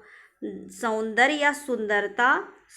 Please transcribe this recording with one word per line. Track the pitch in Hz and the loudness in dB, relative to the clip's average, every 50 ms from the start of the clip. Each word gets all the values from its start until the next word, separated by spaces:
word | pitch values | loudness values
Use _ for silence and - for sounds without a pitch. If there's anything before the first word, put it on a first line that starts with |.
| - - - - - _ _ _ - 214 196 190 - - | -16 -20 -20 -20 -20 _ _ _ -12 -10 -10 -10 -14 -16
सौंदर्य | - - - 233 220 220 220 220 220 208 247 269 302 | -10 -6 -4 -2 -2 -2 -2 -2 2 4 4 4 4
या | 294 285 285 285 | 2 2 0 0
सुंदरता, | 285 - - 254 220 220 208 208 208 202 202 202 - 240 254 285 359 392 - - - _ _ - | 0 -2 -4 -4 -2 -2 0 0 0 0 0 0 2 4 4 4 2 0 -4 -12 -20 _ _ -20